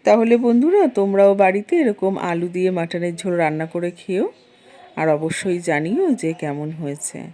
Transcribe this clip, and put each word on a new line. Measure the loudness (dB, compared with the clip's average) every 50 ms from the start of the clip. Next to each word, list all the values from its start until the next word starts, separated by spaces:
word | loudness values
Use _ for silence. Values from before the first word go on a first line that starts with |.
| _
তাহলে | 4 4 4 6 4 2 4 4
বন্ধুরা, | 2 2 4 4 4 4 4 2 2 2 0
তোমরাও | 0 2 4 6 6 6 6 6 4
বাড়িতে | 4 2 0 -2 0 0 2 2
এরকম | 0 0 0 -2 -2 -2 -2 -4 -4
আলু | -2 -2 -4 -4 -2
দিয়ে | -2 -2 0 0 -2
মাটনের | -4 -4 -4 -4 -4 -4 -6 -6
ঝোল | -4 -4 0 0
রান্না | 0 0 0 -2 -6 -6 -6
করে | -6 -6 -6 -8 -10
খেও, | -8 -6 -4 -2 -2 -4 -6 -14 _ _ _ _ _ -20 -20 -20 -20 -14 -6 -2
আর | 0 0 0
অবশ্যই | 0 -2 -6 -6 -6 -4 -4 -4 -4 -2 -2
জানিও | -2 -2 -2 -2 -2 0 0 0 0 -2
যে | -2 -6 -6 -4
কেমন | -6 -8 -6 -6 -8 -10 -10 -8
হয়েছে। | -8 -8 -8 -8 -10 -12 -12 -12 -16 -16